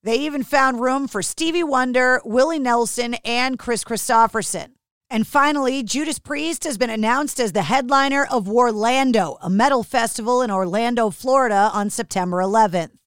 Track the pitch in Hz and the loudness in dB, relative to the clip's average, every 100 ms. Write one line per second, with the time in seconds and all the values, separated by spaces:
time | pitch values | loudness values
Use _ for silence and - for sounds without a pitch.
0 | 202 233 294 285 247 285 269 240 254 269 | -2 -2 -2 -6 -2 2 2 0 -2 -2
1 | 277 208 175 - 330 339 330 262 254 247 | -4 -6 -6 -4 -2 -2 0 0 0 2
2 | 254 254 240 226 285 320 254 240 233 - | 2 2 0 0 2 0 0 0 0 -4
3 | 240 240 - 240 254 254 - 233 - 226 | -6 -6 -4 -2 -2 -4 -4 -4 -4 -6
4 | - 226 226 226 185 180 - _ _ _ | 0 2 4 0 -4 -6 -10 _ _ _
5 | _ 226 220 294 285 294 262 269 220 254 | _ -4 0 2 2 2 0 -2 -4 -4
6 | 311 294 - 294 311 330 330 220 247 220 | -4 -6 -6 -6 -4 -6 -6 -2 -2 0
7 | 214 254 294 - 233 180 160 254 247 269 | 0 0 -2 -2 -2 0 0 0 2 2
8 | 277 277 285 254 190 226 240 220 220 262 | 4 0 0 -2 0 2 2 2 0 2
9 | 269 226 170 - 180 190 254 269 214 254 | 2 2 0 -4 -2 2 4 2 0 -2
10 | 226 - 220 247 247 190 185 202 233 240 | -2 -4 -2 0 0 0 0 0 0 0
11 | 220 - 262 269 254 202 214 208 202 - | 0 -2 0 2 4 4 2 2 -4 -4
12 | 233 190 180 180 190 220 214 175 160 _ | -6 -4 -2 0 2 4 2 2 -6 _